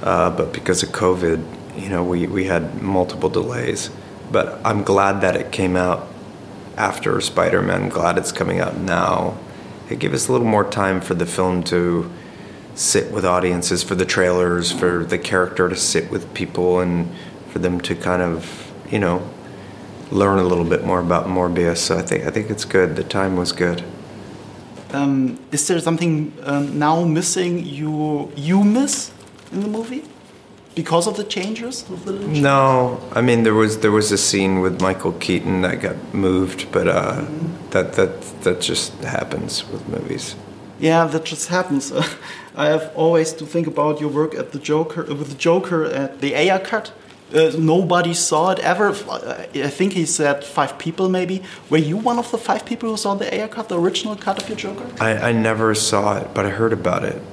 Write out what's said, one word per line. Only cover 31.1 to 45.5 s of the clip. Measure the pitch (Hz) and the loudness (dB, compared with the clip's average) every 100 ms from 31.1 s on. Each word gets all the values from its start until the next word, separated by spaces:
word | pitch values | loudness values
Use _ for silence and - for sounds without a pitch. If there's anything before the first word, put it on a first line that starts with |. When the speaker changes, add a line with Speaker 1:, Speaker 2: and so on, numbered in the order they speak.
| 202 | -2
Speaker 2:
the | |
changes? | 208 - 190 220 233 262 - | -6 -4 -4 -6 -8 -10 -10
Of | 180 - | -12 -6
the | |
little | 196 202 | -6 0
changes? | 151 | 4
Speaker 1:
No. | 143 139 135 131 127 123 - | 6 8 6 6 4 0 -4
I | - | 2
mean, | 123 117 | 4 6
there | 113 | 6
was, | 110 110 107 | 6 4 4
there | 107 | 4
was | 107 107 | 4 4
a | 101 | 2
scene | - 101 95 95 | 2 2 4 4
with | 92 90 | 2 2
Michael | 92 95 92 | 2 2 -2
Keaton | 87 - 90 87 92 | -2 0 0 2 0
that | 92 87 | 0 0
got | 98 - - | -2 -4 -6
moved, | - 95 92 92 - - | 0 2 2 0 -4 -2
but, | 92 87 | 0 2
uh, | 90 95 - | 2 0 -2
Speaker 2:
Mm-hmm. | - 156 170 - - | -4 -6 -6 -8 -2
Speaker 1:
that, | 95 90 | 0 0
that, | - 95 - - - | 2 0 0 -12 -4
that | - 87 | -2 0
just | - 85 - - | -2 -2 -4 -8
happens | - - - - - - - | -6 -4 -4 -6 -6 -6 -8
with | - - | -10 -8
movies. | - - - - - - - - - | -8 -6 -8 -8 -12 -16 -18 -18 -2
Speaker 2:
Yeah, | 160 165 165 | 2 4 4
that | 156 | 0
just | 160 156 - | -4 -8 -2
happens. | 180 180 139 135 131 - - - | -2 0 -2 -2 -4 -4 -6 -14
<laughs> | - - - | -16 -16 -2
I | 147 | 2
have | 151 - - | 2 -2 0
always | 160 170 160 | 4 4 2
to | - 143 | -4 -4
think | 170 160 | -2 -2
about | - 147 151 | 0 0 0
your | 151 | -2
work | 139 156 - | 0 0 -2
at | - | -6
the | 143 | -8
Joker, | - 151 160 170 | 0 0 0 -4
with | - 143 143 | -6 -6 -6
the | - | -2
Joker | 170 | 2